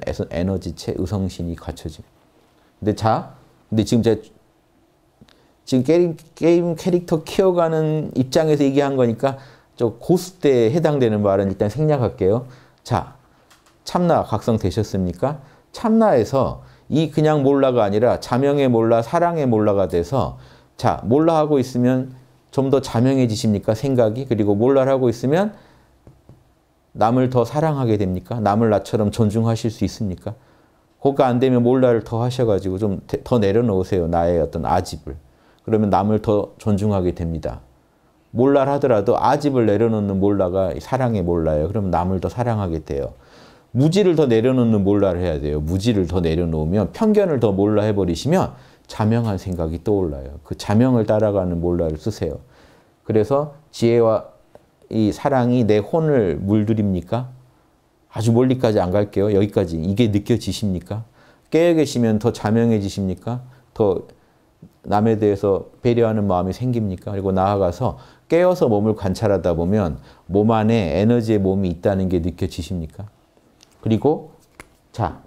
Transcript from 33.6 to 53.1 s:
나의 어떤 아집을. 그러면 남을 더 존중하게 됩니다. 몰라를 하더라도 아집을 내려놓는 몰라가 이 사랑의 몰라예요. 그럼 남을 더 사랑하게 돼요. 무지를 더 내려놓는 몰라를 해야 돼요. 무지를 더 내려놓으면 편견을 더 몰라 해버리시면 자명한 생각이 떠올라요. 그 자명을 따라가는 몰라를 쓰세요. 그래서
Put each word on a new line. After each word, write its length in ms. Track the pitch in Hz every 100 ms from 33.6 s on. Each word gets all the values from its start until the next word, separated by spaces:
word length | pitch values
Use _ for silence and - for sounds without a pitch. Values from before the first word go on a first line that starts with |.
| 120 95 92 95 82
나의 340 | 85 85 87
어떤 240 | 76 - 62
아집을. 500 | 87 87 80 73 71 - _ _ _
그러면 260 | - 110 107
남을 320 | 90 101 107
더 320 | 113 104 - -
존중하게 560 | - 98 107 101 90
됩니다. 480 | 82 85 80 76 60 - _ _ _ _ _ _
몰라를 420 | - 131 139 135
하더라도 440 | 143 139 110 101 113
아집을 480 | 117 143 127 127 107
내려놓는 540 | 101 117 110 101 98
몰라가 520 | 98 101 92 95 92
이 60 | 69
사랑의 440 | - 131 127 110
몰라예요. 440 | 87 87 80 76 90
그럼 220 | 107 98
남을 300 | 82 90 92
더 100 | 87
사랑하게 540 | 120 120 110 95 80
돼요. 300 | - 69 67 - - - - - _
무지를 440 | 117 147 185 185 160
더 100 | 143
내려놓는 580 | 110 120 131 117 110
몰라를 380 | 98 101 98 87
해야 180 | 90 76
돼요. 200 | 73 76
무지를 460 | 76 95 107 107 85
더 140 | 92
내려놓으면 720 | 82 80 87 78 78 101 104
편견을 480 | - 220 208 196 139
더 120 | 117
몰라 320 | 95 104 104
해버리시면 720 | 107 101 90 82 131 180 120 - - _ _
자명한 480 | - 107 117 113 95
생각이 480 | - 87 80 82 113
떠올라요. 540 | 101 90 69 67 71
그 140 | - -
자명을 480 | - 104 127 123 107
따라가는 560 | 107 107 101 90 85
몰라를 360 | 85 87 82 78
쓰세요. 420 | - 107 82 65 - _ - _ _ _
그래서 480 | -